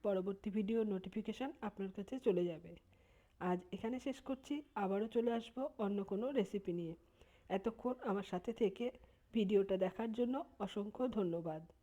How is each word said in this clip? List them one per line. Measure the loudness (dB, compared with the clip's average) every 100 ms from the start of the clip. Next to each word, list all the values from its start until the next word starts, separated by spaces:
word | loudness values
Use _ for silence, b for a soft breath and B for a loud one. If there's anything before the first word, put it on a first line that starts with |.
পরবর্তী | 4 2 2 -2 -2
ভিডিও | 0 2 2
নোটিফিকেশন | 2 0 -2 -6 -4 -4 -6 -4 -8
আপনার | -6 -6 -6
কাছে | -6 0 4
চলে | 4 2
যাবে। | -2 -12 -18 _ b b b b b
আজ | 0 0 -2 -4
এখানে | -2 -2 -4
শেষ | -6
করছি, | -6 -6 -4 -6 -4
আবারও | -2 0 2 2 2
চলে | 2 0
আসবো | -4 -6 -6 -2
অন্য | 0 0 0
কোনো | -2 0 0
রেসিপি | 0 -2 -2
নিয়ে। | -2 -4 -8 b b b b b
এতক্ষণ | -2 -2 -2 -4 -4 0
আমার | 0 0
সাথে | -4 -4
থেকে | 2 0 2 -6 -6 b b _
ভিডিওটা | 2 6 6 6 4
দেখার | 2 0 -4
জন্য | 0 0 0 -4 -6
অসংখ্য | -4 -4 -6 -2 0 2
ধন্যবাদ। | 2 0 -2 -6 -10 -20